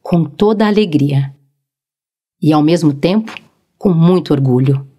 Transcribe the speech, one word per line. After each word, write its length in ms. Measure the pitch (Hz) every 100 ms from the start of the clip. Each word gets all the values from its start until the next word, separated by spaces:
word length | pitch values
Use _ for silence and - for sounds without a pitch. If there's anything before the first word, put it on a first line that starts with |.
com 220 | - 175
toda 420 | 147 - 202 220 214
a 20 |
alegria 640 | 208 208 151 143 139 139 - _ _ _ _ _ _ _ _ _ _
e, 120 | 151
ao 100 | 156
mesmo 300 | 151 170 160
tempo, 400 | 139 165 208 220 - _ _ _ _
com 120 | 208
muito 420 | 165 170 180 156
orgulho 540 | 147 135 127 131 139 -